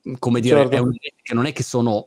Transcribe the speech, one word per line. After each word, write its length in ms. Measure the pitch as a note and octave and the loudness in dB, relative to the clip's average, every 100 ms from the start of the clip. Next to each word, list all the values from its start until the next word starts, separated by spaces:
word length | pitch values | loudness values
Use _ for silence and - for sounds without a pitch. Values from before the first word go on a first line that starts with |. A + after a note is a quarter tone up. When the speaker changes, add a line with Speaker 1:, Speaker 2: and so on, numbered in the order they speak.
Speaker 1:
m-, 120 | - B2+ | -12 -6
come 220 | B2+ A#2+ | 0 2
dire, 220 | A#2+ D3 | 4 4
Speaker 2:
Certo. 140 | B2+ C3 | 4 2
Speaker 1:
è 20 | |
un... 140 | B2 A#2 C#3+ _ | 0 -4 -10 _
che 120 | - | -6
non 120 | A#2+ C#3+ | -4 -4
è 60 | |
che 100 | - | -4
sono 440 | - B2 A#2 G#2+ | -4 -2 0 -2